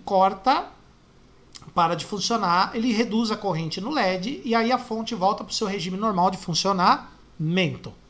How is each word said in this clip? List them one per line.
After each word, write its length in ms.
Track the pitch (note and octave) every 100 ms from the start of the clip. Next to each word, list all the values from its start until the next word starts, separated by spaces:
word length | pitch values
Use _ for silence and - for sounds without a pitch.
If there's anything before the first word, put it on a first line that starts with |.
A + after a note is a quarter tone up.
| -
corta, 640 | G3 F#3+ G3 C4 D#4 G#4 - - _ _ - - - - - -
para 220 | - E3 E3
de 100 | -
funcionar, 720 | G3+ - A#3 F#3 F3 G3 A#3
ele 180 | B3
reduz 380 | G#3+ A#3 A3 A3+
a 40 | G#3
corrente 460 | G3 D#3+ D#3+ F#3+
no 80 | G#3+
led 540 | D4+ F#3+ F#3 G3+ D4+ B3+
e 80 |
aí 180 | A3+ A3+
a 60 | B3
fonte 380 | - A3 A3 G#3+
volta 280 | F#3+ G#3
pro 120 | G3 -
seu 100 | G#3
regime 320 | G3 E3+ F#3
normal 320 | A3 F#3 F#3+
de 80 | F#3
funcionar, 760 | - D#3+ F#3+ F#3+ F#3+ C#4 - - - -
funcionamento, 580 | D#3 F#3 D#3+ A#2+ - -